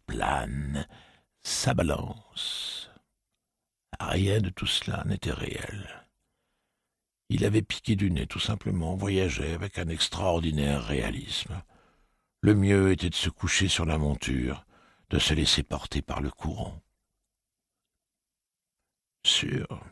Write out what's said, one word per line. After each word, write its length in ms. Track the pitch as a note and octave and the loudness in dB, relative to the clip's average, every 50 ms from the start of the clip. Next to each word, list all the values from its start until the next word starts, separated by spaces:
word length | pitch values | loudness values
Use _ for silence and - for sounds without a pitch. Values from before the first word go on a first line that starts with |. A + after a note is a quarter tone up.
| _ | _
plane, 800 | - - A1 G1+ G#1+ C#2 C#2 A1+ G#1 C2 C#2+ D2 C#2 C#2+ C#2+ C#2+ - - - - - _ _ _ _ _ _ - | -8 -4 -2 0 0 0 0 -2 -2 -4 -4 -4 -4 -4 -4 -6 -8 -12 -20 -20 -20 _ _ _ _ _ _ -6
ça 320 | - - - - C3 B2+ | -4 -2 0 2 2 2
balance. 1120 | - F#2+ D#2 C#2+ - - - - - - _ - - - - - - - - - - - - - - _ _ _ _ _ _ _ _ _ _ _ _ _ _ _ _ _ _ - - | 4 2 2 2 0 -2 -6 -10 -14 -18 _ -10 -8 -6 -6 -6 -6 -8 -8 -10 -10 -12 -16 -20 -20 _ _ _ _ _ _ _ _ _ _ _ _ _ _ _ _ _ _ -12 -8
Rien 420 | D#2+ D#2+ D#2+ F#2 G2 G2 G2 A2 | -4 0 2 2 4 4 4 2
de 80 | G#2 F2+ | 2 0
tout 180 | F2+ - - | -2 -4 -2
cela 360 | - - - - - - - - | 0 0 0 -2 -2 -4 -2 -2
n'était 260 | - G2+ F#2 - E2 | -2 -2 -2 -2 -4
réel. 760 | - - - - - - - - G#2 G2+ F#2+ - - - - _ _ _ _ _ _ _ _ _ _ _ _ _ _ _ _ _ _ _ _ _ _ _ _ - | -4 -4 -4 -6 -6 -6 -8 -8 -10 -10 -12 -12 -16 -18 -20 _ _ _ _ _ _ _ _ _ _ _ _ _ _ _ _ _ _ _ _ _ _ _ _ -2
Il 160 | A#2 G#2+ G#2+ | 0 2 2
avait 160 | G#2+ G#2+ A2 | 4 4 2
piqué 340 | G#2 - - - - - A2 | 2 0 -4 -4 0 0 2
du 140 | F#2+ G2+ G2 | 4 4 2
nez, 160 | E2+ C#2+ - | 2 0 -2
tout 140 | - - - | -2 -4 -4
simplement, 560 | - - G#2+ G2 - G#2 G2 F2+ D#2+ E2 F2+ | -2 -2 -2 -2 -2 -2 -2 0 0 -2 -2
voyageait 580 | F#2+ G2+ G2+ G2 F#2 F#2 F2 - - - D2+ E2+ | -2 0 0 2 2 2 2 0 -2 -2 -2 -4
avec 240 | E2+ F#2+ G2+ - | -4 -6 -6 -4
un 120 | - F2+ D#2+ | -4 -4 -2
extraordinaire 920 | E2 D2+ - - - - G2+ F#2 E2+ E2+ E2 E2 D#2 D2 C#2+ C#2+ C#2+ C#2+ - | -2 -2 -2 -2 -2 0 2 2 2 2 2 2 2 2 2 2 2 0 0
réalisme. 800 | - C#2+ C2 G#1+ G#1 A1+ - - - - - - - - F2+ - _ _ _ _ _ _ _ _ _ _ _ _ _ _ _ | -2 -2 0 0 -2 -4 -6 -6 -6 -6 -6 -6 -6 -8 -10 -10 _ _ _ _ _ _ _ _ _ _ _ _ _ _ _
Le 120 | - G#2 G#2+ | 4 6 6
mieux 380 | G2+ G2 G2 G2+ G2 F#2+ F#2+ | 6 6 6 6 6 6 6
était 180 | F#2 - - F2+ | 6 4 2 0
de 60 | - | 0
se 160 | - - E2+ | 0 -2 -2
coucher 360 | - - - F2 - - G2 | -2 -2 -2 0 2 2 2
sur 160 | F2+ - - F2 | 2 2 2 2
la 140 | D#2+ D#2 | 2 2
monture, 680 | D#2 D2+ D2 D2 - - - C2 B1+ B1 B1 C#2 - - _ _ - _ _ _ _ _ - | 2 2 2 0 0 -2 -2 0 0 0 -2 -4 -6 -10 _ _ -20 _ _ _ _ _ -2
de 80 | - | 0
se 160 | C#2 - - D#2+ | 2 2 4 2
laisser 300 | D2+ D2+ - - D2 C#2 | 2 2 2 2 2 0
porter 400 | - - C#2+ - - - D2+ - | -2 -4 -6 -6 -4 -4 -4 -4
par 180 | - - - | -4 -4 -4
le 80 | C#2 C#2+ | -4 -4
courant. 500 | - - - E2 - G#2 - D2 - E2 - _ _ _ _ _ _ _ _ _ _ _ _ _ _ _ _ _ _ _ _ _ _ _ _ _ _ _ _ _ _ _ _ _ _ _ _ _ _ _ _ _ _ _ _ _ _ _ - | -6 -6 -6 -6 -6 -6 -6 -8 -10 -12 -16 _ _ _ _ _ _ _ _ _ _ _ _ _ _ _ _ _ _ _ _ _ _ _ _ _ _ _ _ _ _ _ _ _ _ _ _ _ _ _ _ _ _ _ _ _ _ _ 0
Sûr, 580 | - - - - - - - - - - - - - | 0 2 2 0 -2 -2 -4 -4 -6 -10 -12 -14 -16